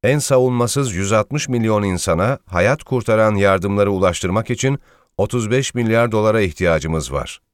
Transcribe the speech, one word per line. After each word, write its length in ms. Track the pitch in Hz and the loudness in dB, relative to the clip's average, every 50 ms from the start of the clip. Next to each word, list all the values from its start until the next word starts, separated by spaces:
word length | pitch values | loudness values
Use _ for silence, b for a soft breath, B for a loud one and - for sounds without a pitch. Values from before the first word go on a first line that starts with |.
En 160 | - - 139 151 | 2 2 0 0
savunmasız 760 | 139 - 139 127 127 127 123 120 120 113 - 139 139 123 95 | 0 2 2 4 4 2 2 0 0 0 0 -2 -4 -2 -2
yüz 180 | 87 98 98 | -4 -2 0
altmış 360 | 110 107 104 _ 139 151 - - | 0 0 0 _ -4 -6 -4 -2
milyon 340 | 127 120 113 110 107 104 | -2 0 0 2 0 0
insana 560 | 101 98 92 87 - - 85 82 92 117 135 - _ | 0 0 -2 -2 -2 -2 0 0 0 -2 -2 -4 _
hayat 360 | - 92 87 92 107 139 151 | -6 -2 0 2 2 0 -2
kurtaran 520 | - - 135 123 107 - 110 110 110 110 107 | -4 -4 -4 -4 0 0 2 2 4 2 2
yardımları 560 | 98 101 98 95 95 87 101 101 101 101 101 | 2 4 4 2 2 0 -2 0 0 0 0
ulaştırmak 600 | 101 92 95 90 85 - - 92 90 110 113 - | 2 2 2 0 0 0 -4 -2 -2 -2 -2 -4
için 280 | 123 - - 135 139 139 b b b b b b b | -6 -2 -2 -2 -2 -2 b b b b b b b
otuz 340 | - 101 107 - 123 113 104 | -4 -4 -2 -2 -4 -2 0
beş 240 | 120 131 135 - - | -2 -2 -2 -2 -4
milyar 380 | 123 120 113 113 117 120 117 | -2 0 2 2 2 2 2
dolara 280 | 107 107 107 110 107 113 | 0 2 2 2 2 2
ihtiyacımız 720 | 104 90 78 - 90 85 82 78 73 80 80 80 73 64 | 0 0 -2 0 0 2 2 0 0 -2 -4 -4 -4 -4
var. 280 | 69 69 - - - - _ _ | -6 -6 -6 -8 -14 -18 _ _